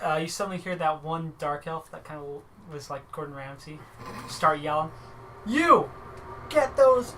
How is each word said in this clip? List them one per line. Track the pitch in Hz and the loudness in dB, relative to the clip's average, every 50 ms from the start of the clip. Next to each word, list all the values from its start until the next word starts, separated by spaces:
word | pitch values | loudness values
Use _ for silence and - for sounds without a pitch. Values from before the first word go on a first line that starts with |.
Uh, | - 175 156 156 | 0 2 0 0
you | 165 165 | 0 -2
suddenly | - - 202 202 185 180 | -4 -4 -4 -4 -4 -6
hear | - 180 180 | -6 -6 -6
that | 170 170 156 156 156 | 0 0 0 0 0
one | 143 156 165 165 160 160 147 - | -4 -6 -4 -4 -4 -6 -8 -6
dark | - 147 147 147 - | -4 -4 -4 -4 -4
elf | 170 160 160 160 - | -6 -8 -8 -8 -12
that | - 160 - | -16 -16 -14
kinda | - 156 151 143 143 143 143 - - - - 185 175 | -14 -12 -12 -10 -10 -10 -12 -14 -18 -20 -20 -20 -14
was | 156 147 - - | -12 -12 -10 -8
like | 143 135 - - | -10 -10 -10 -12
Gordon | - - 151 147 143 | -10 -10 -10 -10 -10
Ramsay | 139 135 135 139 135 - 156 151 151 - - - - 117 113 104 107 123 120 | -12 -12 -12 -14 -14 -14 -16 -16 -16 -16 -18 -18 -16 -14 -14 -12 -12 -12 -12
start | - - - 156 156 147 | -8 2 4 4 4 4
yelling, | 147 151 151 156 156 160 - - - - - - - - - - - | 0 0 2 2 0 0 -4 -12 -18 -18 -18 -18 -18 -18 -18 -12 -6
You! | 208 233 285 330 339 285 220 - - - - - - - - - - - - - - | 0 2 4 8 8 8 8 8 2 -6 -14 -16 -16 -16 -14 -14 -14 -14 -14 -12 2
Get | - 302 269 262 - | 4 4 4 4 6
those | - 269 262 262 247 240 - - | 8 8 8 8 6 4 -2 -8